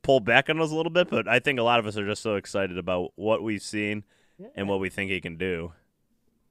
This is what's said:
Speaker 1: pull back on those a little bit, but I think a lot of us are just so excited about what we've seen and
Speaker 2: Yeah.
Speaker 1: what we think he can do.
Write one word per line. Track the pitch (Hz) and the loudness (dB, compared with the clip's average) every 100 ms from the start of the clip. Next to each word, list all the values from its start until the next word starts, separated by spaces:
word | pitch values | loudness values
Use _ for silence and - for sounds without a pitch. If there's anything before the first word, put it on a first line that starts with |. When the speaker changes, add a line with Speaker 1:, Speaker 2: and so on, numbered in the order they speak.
Speaker 1:
pull | - 135 | 6 4
back | 104 120 139 | 6 4 4
on | 160 | 0
those | 160 | 0
a | 156 | 0
little | 165 | 0
bit, | 170 175 | 0 2
but | 117 101 | 0 2
I | 123 | 2
think | 147 131 | 2 2
a | |
lot | 117 120 | 4 4
of | 107 | 2
us | 107 | -4
are | 101 | -4
just | 104 | -4
so | 113 101 | -2 -2
excited | - 101 98 90 | -2 -4 -2 -4
about | 87 90 90 - | -2 -2 -2 -4
what | 104 110 | 0 0
we've | 110 104 | 0 -6
seen | - 107 104 107 - _ _ _ | -6 -4 -4 -4 -8 _ _ _
and | 196 - | -16 -8
Speaker 2:
Yeah. | |
Speaker 1:
what | 98 98 | -2 -2
we | 95 | -2
think | - 98 | -4 -4
he | 92 | -4
can | 87 82 | -6 -6
do. | 92 85 82 - _ _ _ _ _ _ _ | -4 -4 -6 -14 _ _ _ _ _ _ _